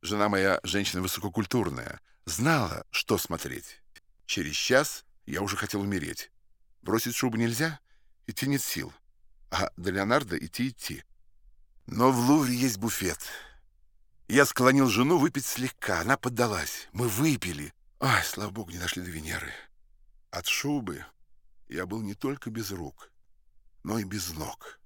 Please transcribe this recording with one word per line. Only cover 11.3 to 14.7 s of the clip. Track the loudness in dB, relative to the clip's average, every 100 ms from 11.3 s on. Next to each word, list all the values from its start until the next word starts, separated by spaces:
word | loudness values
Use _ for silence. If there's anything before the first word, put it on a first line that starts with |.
| -20 -20 -20 -20 -20 -10
Но | 4 6
в | 6
Лувре | 6 6 4
есть | 2 0 0
буфет. | -2 -2 -2 -4 -8 -12 -16 -20 -20 _ _ _ _ _ 0
Я | 6
склонил | 6 8 6